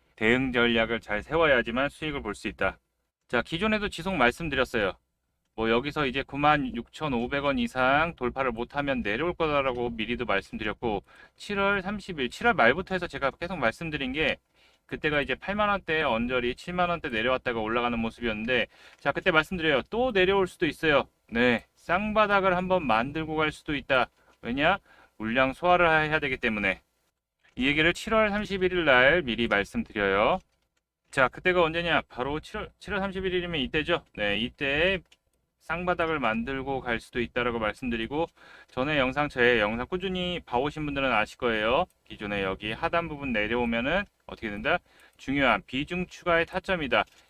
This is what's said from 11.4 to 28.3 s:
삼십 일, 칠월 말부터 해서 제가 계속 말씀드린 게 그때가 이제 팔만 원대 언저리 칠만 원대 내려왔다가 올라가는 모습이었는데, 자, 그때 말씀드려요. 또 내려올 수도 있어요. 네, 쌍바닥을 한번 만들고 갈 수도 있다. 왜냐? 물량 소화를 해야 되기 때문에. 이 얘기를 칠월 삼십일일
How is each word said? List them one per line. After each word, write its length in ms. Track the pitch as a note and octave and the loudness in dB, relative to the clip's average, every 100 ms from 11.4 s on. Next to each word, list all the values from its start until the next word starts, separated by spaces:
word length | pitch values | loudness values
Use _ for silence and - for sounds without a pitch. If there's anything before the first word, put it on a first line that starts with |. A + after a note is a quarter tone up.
| - G3+ G3 G3+ | -6 -2 0 0
삼십 360 | F3+ G#3 - D#3+ | -4 -8 -8 -6
일, 100 | A#2+ | -6
칠월 260 | - A#3+ F3 | 0 0 6
말부터 400 | A#2 D#3 F#3+ F#3 | 4 4 -2 -6
해서 100 | E3+ | -4
제가 240 | C3+ C3+ | -2 -4
계속 260 | - F3 F3+ | -2 -6 0
말씀드린 560 | A2+ - E3 D3 C3 | -2 0 -6 -4 -4
게 240 | C#3+ C#3 - _ _ _ _ _ | -2 -2 -2 _ _ _ _ _
그때가 340 | C3 D#3 D3 | -4 0 0
이제 140 | C3 B2+ | 0 -4
팔만 340 | - G#3 G#3 | -4 -2 0
원대 320 | G3 - D#3+ | 0 -2 0
언저리 540 | D3 A2+ B2 B2+ A#2+ B2+ | 2 0 0 0 0 -4
칠만 340 | - F3+ F3 | -6 -2 0
원대 200 | E3+ C#3+ | -2 -2
내려왔다가 500 | A2 B2 B2+ C3 A#2 | 0 0 0 0 -2
올라가는 400 | A2 A#2+ A#2+ A#2 | 0 0 0 0
모습이었는데, 680 | A2+ A2+ A#2 G#2+ A2+ B2 - - - - | -4 -4 -4 -2 0 0 0 -8 -20 -4
자, 120 | C#3+ | -4
그때 180 | D#3+ F#3 | 0 2
말씀드려요. 540 | D#3 - F3+ D#3 C3+ - | 2 2 -2 2 2 0
또 200 | A3 B3+ | -2 0
내려올 360 | F#3+ F#3 G3 F3+ | 2 4 2 0
수도 180 | - D#3+ | -2 -4
있어요. 420 | - D#3 C#3 - _ _ | 0 2 4 2 _ _
네, 380 | A#2 B2 A2+ - _ | 2 4 2 -2 _
쌍바닥을 800 | - F3+ G#3+ G#3+ G3+ G3+ F#3+ F3+ | -2 -2 0 2 4 4 2 2
한번 320 | F#3 F#3 C#3+ | 2 0 2
만들고 480 | A2 C3+ D#3 D#3 D#3 | 2 2 -4 -4 -2
갈 160 | D3+ | -2
수도 240 | - - C#3+ | -2 -6 -6
있다. 340 | - C3 A2+ _ _ _ | 2 2 2 _ _ _
왜냐? 380 | A2+ C3 D#3+ G3 - - _ - | -6 0 2 2 -4 -20 _ -8
물량 360 | A2 B2 C3 | -2 2 2
소화를 340 | C3 F3 F3+ E3+ D#3 D3+ | 2 2 4 4 4 2
해야 100 | D#3 | 0
되기 180 | C#3+ B2+ | -2 -2
때문에. 440 | A#2 G#2+ G2 F2+ _ _ _ _ _ _ _ - | -2 0 0 -2 _ _ _ _ _ _ _ -4
이 100 | C3 | 0
얘기를 260 | D3 E3 | 2 2
칠월 360 | F3 G#3+ A3 | 0 0 2
삼십일일 560 | G#3+ | 2